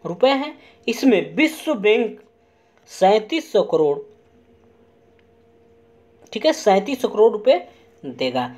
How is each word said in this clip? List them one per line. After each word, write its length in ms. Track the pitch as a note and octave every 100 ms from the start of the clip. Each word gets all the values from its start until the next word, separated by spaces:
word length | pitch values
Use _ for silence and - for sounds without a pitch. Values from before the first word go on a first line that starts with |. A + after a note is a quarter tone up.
रुपए 240 | D#3+ F3+ C4
हैं। 280 | C4+ D4+ - _ _ -
इसमें 480 | A3+ C4+ G3 D3+
विश्व 380 | E3+ D4+ - -
बैंक 440 | B3+ G#3 A3+ A3 - _ _ _ _ _ _ _
सैंतीस 600 | - F#3 G#3+ G#3+ D#4+ -
सौ 120 | G#3
करोड़, 320 | D#3+ D#3+ D3+ C#3+ - _ _ _ _ _ _ _ _ _ _ _ _ _ _ _ _ _ _ _ _ _ _
ठीक 120 | G#3+
है, 80 | D#4
सैंतीस 480 | - G#3+ G3 G3+ C4+
सौ 60 | G#3
करोड़ 240 | G#3 A3+
रुपए 300 | G#3+ A#3 F4 - _ _ _
देगा। 500 | C#3+ B2 C3 B2+ B2